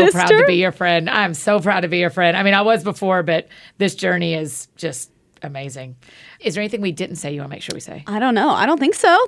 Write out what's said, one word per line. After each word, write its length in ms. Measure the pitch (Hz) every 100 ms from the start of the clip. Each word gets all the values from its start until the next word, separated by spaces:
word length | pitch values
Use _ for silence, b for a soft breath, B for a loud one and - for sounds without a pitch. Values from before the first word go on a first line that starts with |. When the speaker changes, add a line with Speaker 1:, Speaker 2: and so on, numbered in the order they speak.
| 370
Speaker 1:
proud 180 | 175 175
to 60 |
Speaker 2:
sister. 120 | 214 190
Speaker 1:
be 100 | 180
your 160 | 185
friend. 360 | - 175 170 165
I'm 260 | 214 196
so 260 | 160 - 208
proud 200 | 175 190
to 80 | 175
be 100 | 175
your 120 | 175
friend. 260 | - 175 180
I 60 |
mean, 120 | 196
I 80 | 196
was 200 | 208 226
before, 400 | 180 - 190 185
but 260 | 165 160 - b b -
this 160 | 196
journey 400 | - 190 180 170
is 340 | 160 156 147 - -
just 340 | 165 - - _ _ _
amazing. 540 | 151 139 139 131 131 127 b b b b
Is 140 | 233
there 80 | 170
anything 180 | 208 214
we 120 | 196
didn't 240 | 151 185 160
say 180 | 147
you 60 | 143
wanna 100 | 139
make 100 | 147
sure 140 | -
we 60 | -
say? 220 | - - 147
Speaker 2:
I 120 | 214
don't 160 | 254
know. 140 | 220 277
I 160 | -
don't 160 | 233 320
think 140 | 269
so. 200 | - 392 359